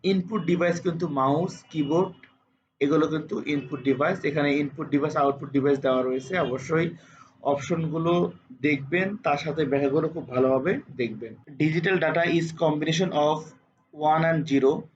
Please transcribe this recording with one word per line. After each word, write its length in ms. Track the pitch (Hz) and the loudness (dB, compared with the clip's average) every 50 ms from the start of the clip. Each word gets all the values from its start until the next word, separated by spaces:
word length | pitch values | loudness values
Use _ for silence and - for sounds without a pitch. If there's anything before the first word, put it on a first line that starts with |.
| 139 185 | 2 2
ইনপুট 320 | 196 185 175 - 220 208 160 160 | 0 0 0 -2 -4 -2 0 0
ডিভাইস 260 | 175 170 175 175 170 - - | 2 2 2 0 0 0 -2
কিন্তু 180 | 180 160 165 180 156 143 135 | -4 -2 -2 -4 -2 0 2
মাউস, 360 | 131 135 143 160 180 - - - - _ | 2 4 2 2 0 -2 -6 -12 -20 _
কিবোর্ড, 420 | - 156 143 139 156 170 190 185 - - - - _ _ _ _ _ _ _ _ _ _ 139 | -4 -2 0 2 2 2 2 0 -4 -16 -20 -20 _ _ _ _ _ _ _ _ _ _ 0
এগুলো 200 | 143 160 156 156 151 156 | 2 4 2 2 2 0
কিন্তু 200 | 156 151 - - 117 113 143 147 | -4 -4 -4 -6 -6 -4 -2 -4
ইনপুট 260 | 143 123 - 147 131 - 139 | -4 -4 -6 -10 -2 0 0
ডিভাইস। 300 | 131 120 147 170 196 185 - 151 | 2 2 2 0 0 -2 -4 -2
এখানে 200 | 147 156 143 143 143 147 | 0 0 0 2 0 0
ইনপুট 240 | 147 139 - - 151 - 143 | -2 -4 -6 -8 -6 -2 0
ডিভাইস, 200 | 139 143 151 - 156 | 0 0 0 0 2
আউটপুট 280 | 143 139 139 139 151 135 135 | 2 2 0 -2 -8 -2 -2
ডিভাইস 200 | 139 131 143 143 135 139 | 0 2 2 2 2 2
দেওয়া 180 | 135 131 127 127 | 2 2 2 0
রয়েছে, 280 | 127 127 131 131 - 185 180 151 | 0 -2 -4 -4 -4 -2 -2 -2
অবশ্যই 400 | 123 123 131 131 - 160 160 165 - 170 - - - - - - - _ _ - 139 | -2 -4 -6 -4 -2 0 0 0 -2 -4 -10 -20 -20 -20 -20 -20 -20 _ _ -2 -2
অপশনগুলো 600 | 143 143 131 - 170 160 160 151 147 165 165 170 175 175 175 - - - _ _ - - - | -2 -2 -2 -4 -2 -2 -2 -2 -2 -2 0 2 2 2 2 0 -4 -10 _ _ -14 -2 0
দেখবেন, 400 | 151 147 139 143 135 170 180 190 196 208 208 - | 0 0 0 -2 -2 -2 0 0 -2 -4 -4 -2
তার 140 | 160 143 143 - | -2 -2 0 -2
সাথে 180 | 160 143 165 156 131 | -4 -2 -2 0 0
ব্যাখ্যাগুলো 360 | 135 139 143 139 135 156 160 - 160 | 0 0 2 2 2 0 0 0 -4
খুব 100 | 170 - - 127 | -8 -10 -4 0
ভালোভাবে 380 | 127 131 131 135 131 131 175 220 294 - - 131 123 | 2 2 4 2 2 2 0 -2 -2 -6 -12 -6 -4
দেখবেন। 320 | 120 113 107 107 117 113 - - - - 143 131 | -4 -4 -4 -10 -12 -14 -14 -18 -20 -20 -4 0
Digital 340 | 151 160 156 175 160 196 190 185 165 | 0 2 2 0 0 2 2 2 0
data 180 | 156 - 170 170 139 151 165 | 0 2 0 0 2 2 0
is 80 | 165 160 - - | 0 -2 -2 0
combination 480 | 170 156 151 151 156 160 160 165 190 175 - 151 147 | 0 2 2 2 0 -2 0 0 0 0 2 2 2
of 100 | 151 143 135 - - - _ _ _ _ _ _ _ - 147 151 151 | 2 2 0 -4 -14 -20 _ _ _ _ _ _ _ -10 -2 2 2
one 100 | 156 160 160 165 | 4 4 4 2
and 100 | 165 156 143 - | 2 0 0 2
zero। 220 | 139 139 127 135 156 - - - _ | 2 4 6 4 4 2 -4 -12 _